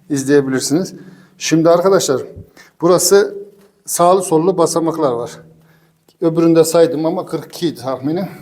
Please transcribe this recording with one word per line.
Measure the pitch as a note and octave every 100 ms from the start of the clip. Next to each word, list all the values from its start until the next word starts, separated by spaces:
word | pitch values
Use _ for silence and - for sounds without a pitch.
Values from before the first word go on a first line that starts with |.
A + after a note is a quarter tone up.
| -
İzleyebilirsiniz. | C#3 C3 C#3+ C3+ C3 - D3+ F#3 - - - - -
Şimdi | - D#3+ E3
arkadaşlar, | E3+ F#3 F#3+ - B2+ - - - _ - -
burası | E3+ F3 - G3 G3+ - - - _ _ -
sağlı | - F3 F#3+
sollu | F#3 D#3 E3+ F3+
basamaklar | D#3+ E3 E3 D#3 D3+
var. | A#2 A#2+ - - _ _ _ _ _ _ -
Öbüründe | E3+ D#3+ E3 E3
saydım | D#3+ E3+ E3 C#3 D#3+
ama | F3+ E3
kırk | D#3 -
iki | - E3+
idi | B2
tahminim. | B2+ C3 C3+ E3+ F#3+ -